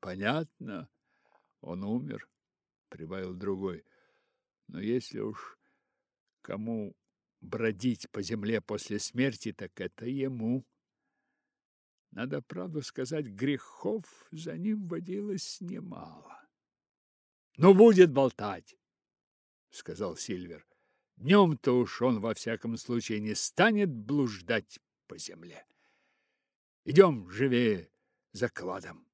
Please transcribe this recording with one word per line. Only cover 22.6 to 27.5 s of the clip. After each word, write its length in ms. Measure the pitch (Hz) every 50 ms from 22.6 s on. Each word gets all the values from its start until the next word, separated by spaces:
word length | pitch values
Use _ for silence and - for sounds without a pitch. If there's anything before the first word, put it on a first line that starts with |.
| - 117 117
случае, 420 | 113 - - 120 120 110 - 113 104
не 140 | 104 107 107
станет 560 | - - - - - 175 226 220 208 208 185
блуждать 880 | 139 113 104 107 143 147 139 120 107 95 87 85 117 107 - _ - - _ _ _ _ _ _
по 100 | 92 90
земле. 480 | - - 87 82 85 87 - - - _ _ _ _ _ _ _ _ _ _ _ _ _ _ _ _ _ _ _ _ _ _ _ _
Идём 440 | - 135 160 196 180 147 113 95 87
живее 640 | 92 101 131 139